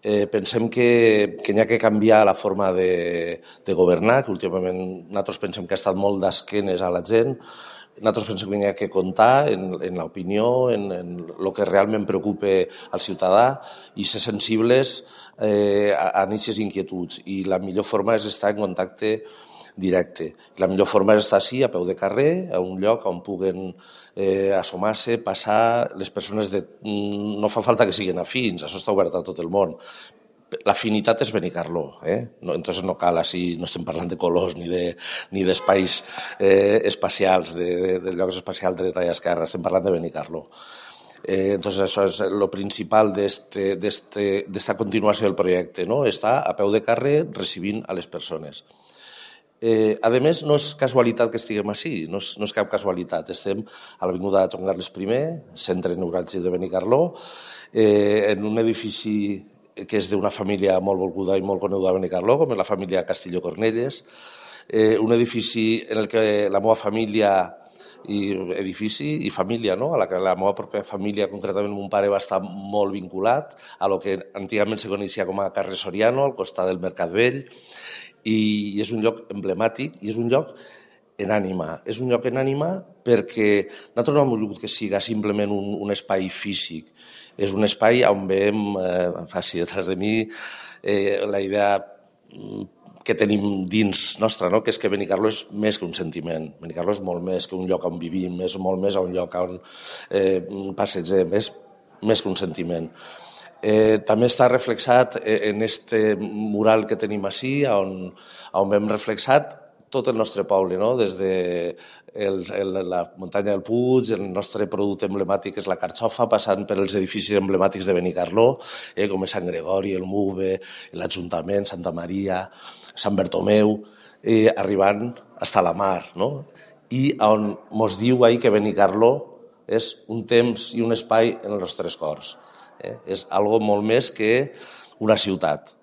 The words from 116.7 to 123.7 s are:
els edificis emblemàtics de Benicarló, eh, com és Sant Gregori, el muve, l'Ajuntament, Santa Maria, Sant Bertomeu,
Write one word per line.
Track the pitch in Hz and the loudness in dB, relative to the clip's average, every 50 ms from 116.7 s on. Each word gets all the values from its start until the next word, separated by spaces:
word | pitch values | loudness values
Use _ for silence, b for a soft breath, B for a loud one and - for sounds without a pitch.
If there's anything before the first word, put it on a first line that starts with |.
| 107 95 | -2 -2
els | 98 95 95 104 | 0 0 0 -2
edificis | 95 92 - 107 90 90 104 101 | -2 -2 -4 -4 -4 0 0 0
emblemàtics | 95 95 98 92 95 98 95 98 95 92 | 2 2 2 2 2 2 0 0 -2 0
de | 95 | 0
Benicarló, | 87 87 90 87 90 87 82 87 107 113 123 135 B B B B B B B B | 2 2 0 -2 -2 -4 -2 2 4 4 4 4 B B B B B B B B
eh, | - 98 104 | -2 -2 -2
com | 101 95 95 | -2 -4 -4
és | 92 - | -4 -4
Sant | 104 90 90 | -4 -4 -4
Gregori, | 87 82 80 80 95 98 95 101 98 92 | -6 -6 -4 -2 -2 0 0 0 -2 -4
el | 92 | -4
muve, | 92 98 101 101 98 98 95 95 95 95 95 B B B B B B B | -4 -2 -2 0 -2 -2 -2 -2 -2 -2 -2 B B B B B B B
l'Ajuntament, | 85 87 90 - 95 87 87 - 85 80 87 101 101 101 | -8 -6 -6 -6 -6 -6 -6 -6 -6 -4 -2 -2 -2 -2
Santa | 98 - 87 87 92 | -2 -8 -6 -6 -6
Maria, | 82 85 85 85 92 98 98 98 92 90 95 - B B B B B B B B B | -6 -6 -8 -6 -4 -4 -2 -2 -2 -4 -4 -8 B B B B B B B B B
Sant | - - 104 101 95 | -4 -2 -2 0 0
Bertomeu, | 95 90 - 87 90 98 107 107 104 107 | 0 0 0 -2 2 4 6 6 6 4